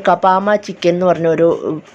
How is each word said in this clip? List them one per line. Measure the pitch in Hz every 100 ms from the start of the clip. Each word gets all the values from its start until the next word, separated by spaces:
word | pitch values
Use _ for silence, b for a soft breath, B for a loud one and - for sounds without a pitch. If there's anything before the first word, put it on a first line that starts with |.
| 196
കപാമ | 180 190 185 202
ചിക്കൻ | 208 208 175 175
എന്ന് | 175 185
പറഞ്ഞ | 160 165
ഒരു, | 160 170 -
ഉം, | 101 156 -